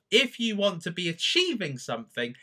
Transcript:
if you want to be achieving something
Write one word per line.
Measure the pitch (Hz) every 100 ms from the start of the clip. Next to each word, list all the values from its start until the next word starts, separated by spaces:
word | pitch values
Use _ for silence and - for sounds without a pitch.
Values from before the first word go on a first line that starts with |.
| _
if | 226 254 -
you | 233
want | 202 202 180
to | 180
be | 170 175
achieving | 165 - 339 359 247 170 127
something | - 117 113 - 120 120